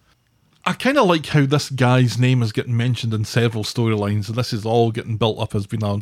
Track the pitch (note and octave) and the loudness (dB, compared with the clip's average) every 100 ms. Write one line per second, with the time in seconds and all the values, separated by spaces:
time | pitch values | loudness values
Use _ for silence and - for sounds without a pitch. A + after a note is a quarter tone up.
0 | _ _ _ _ _ _ - F#3+ B3 C#4+ | _ _ _ _ _ _ -8 -2 0 2
1 | G3+ E3+ C#3 D3+ C#3 C#3+ - B2+ B2 B2+ | 2 2 2 2 2 0 -2 0 4 4
2 | B2 A#2 B2+ B2+ A2+ B2+ B2+ A#2 B2 A#2+ | 2 2 2 2 0 -2 -2 -2 0 -2
3 | A#2 A2 G#2+ B2 A#2 A2 G#2 - A2+ G#2+ | -2 -2 -2 0 0 0 -4 -2 0 0
4 | G2+ G#2 G2 A2+ B2 A#2 A2 A#2+ A#2 A2+ | 0 -2 -4 -6 -6 -6 0 2 2 0
5 | - G#2+ A2+ - A2 G#2+ G2 A2+ G#2 G2+ | -6 0 0 0 -4 -4 -4 -4 -2 -4